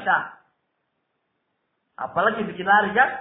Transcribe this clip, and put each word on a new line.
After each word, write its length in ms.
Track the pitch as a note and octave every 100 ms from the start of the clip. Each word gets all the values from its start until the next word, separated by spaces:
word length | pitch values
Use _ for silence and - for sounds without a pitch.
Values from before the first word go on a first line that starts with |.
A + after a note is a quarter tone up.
bisa. 160 | G3 D#3+ - - _ _ _ _ _ _ _ _ _ _ _ _ _ _ _ -
Apalagi 440 | B2+ E3 G#3 A3+ F#3+
bikin 200 | F3 F#3
lari, 240 | G#3 G3 G#3
kan? 120 | C4+ -